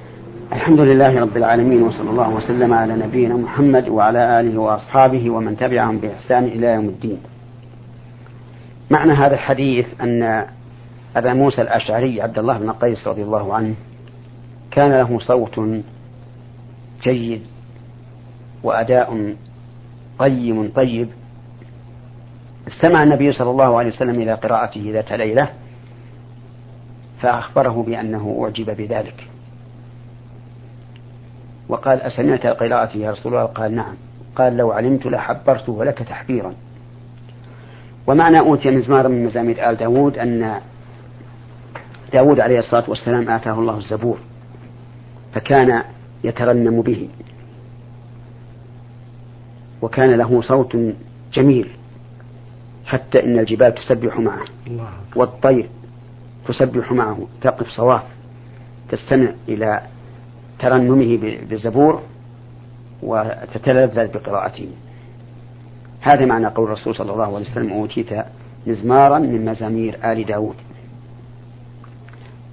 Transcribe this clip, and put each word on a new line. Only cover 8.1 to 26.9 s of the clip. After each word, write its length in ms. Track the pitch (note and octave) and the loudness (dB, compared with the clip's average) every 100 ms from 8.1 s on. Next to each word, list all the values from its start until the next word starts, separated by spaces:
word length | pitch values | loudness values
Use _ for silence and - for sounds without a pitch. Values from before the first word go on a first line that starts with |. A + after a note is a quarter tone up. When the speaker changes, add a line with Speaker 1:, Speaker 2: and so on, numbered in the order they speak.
| - - - - - - - - | -20 -20 -20 -20 -20 -20 -12 0
Speaker 1:
معنى 200 | D3 D#3 | 2 4
هذا 220 | C#3+ C#3 | 4 4
الحديث 520 | C#3 - C3 C#3 B2 A#2+ - | 2 -2 0 0 0 -2 -4
أن 440 | A#2+ A#2 A2+ A2 - - - - - - - A#2 | -2 0 0 -2 -4 -14 -20 -20 -20 -20 -6 -2
أبا 180 | B2 | 0
موسى 280 | C3 C#3 B2+ | 2 2 2
الأشعري 600 | A2 A2+ - A2 C3 A2 | 0 -2 -2 -2 -2 -2
عبد 180 | A2+ G#2+ | -4 -2
الله 180 | A#2 A2 | -2 -2
بن 140 | G#2+ | -4
قيس 360 | A2 B2 A2 A2 | -2 -2 -2 -6
رضي 160 | G#2+ | -6
الله 300 | G#2 G#2+ F#2+ | -4 -4 -4
عنه 220 | G#2+ A2 A2 - - - - - - - - - | -4 -4 -6 -12 -20 -20 -20 -20 -20 -20 -20 -4
كان 200 | C#3+ C#3+ | 2 4
له 280 | C3 A#2+ A#2 | 4 2 -2
صوت 400 | - B2+ A2 - A2 A2 - - - - - - - - - - - - | 0 0 0 -4 -4 -4 -8 -18 -20 -20 -20 -20 -20 -20 -20 -20 -20 -6
جيد 380 | B2 B2 A#2 A2+ - - - - - - - - - - - - | -2 -2 -4 -8 -12 -20 -20 -20 -20 -20 -20 -20 -20 -20 -20 -8
وأداء 720 | A2+ G#2+ A#2 B2+ A#2+ A2+ G#2 - - - - - - - - - | -2 -2 2 2 0 -4 -6 -10 -18 -20 -20 -20 -20 -20 -16 -2
قيم 520 | C#3 B2+ A#2 A2 G#2 C3+ | 0 0 -2 -2 -2 0
طيب. 320 | C3 A2+ A#2 - - - - - - - - - - - - - - - - | 0 -2 -6 -10 -20 -20 -20 -20 -20 -20 -20 -20 -20 -20 -20 -20 -20 -20 -14
استمع 360 | - E3 E3 | 0 4 6
النبي 280 | D3+ C#3 C#3+ | 6 4 2
صلى 180 | C3 B2 | 2 0
الله 280 | C3 C3 A#2 | 4 4 4
عليه 120 | A#2+ | 0
وسلم 320 | - B2 A#2+ | -2 -2 -2
إلى 120 | A2+ | -2
قراءته 560 | A2 A2+ A2+ A#2 G#2+ G#2+ | -2 0 0 -2 -6 -6
ذات 180 | G#2+ G#2+ | -4 -4
ليلة 380 | A2 A2 A#2+ C#3+ - - - - - - - - - - - - - - | -4 0 0 0 -4 -20 -20 -20 -20 -20 -20 -20 -20 -20 -20 -20 -20 -20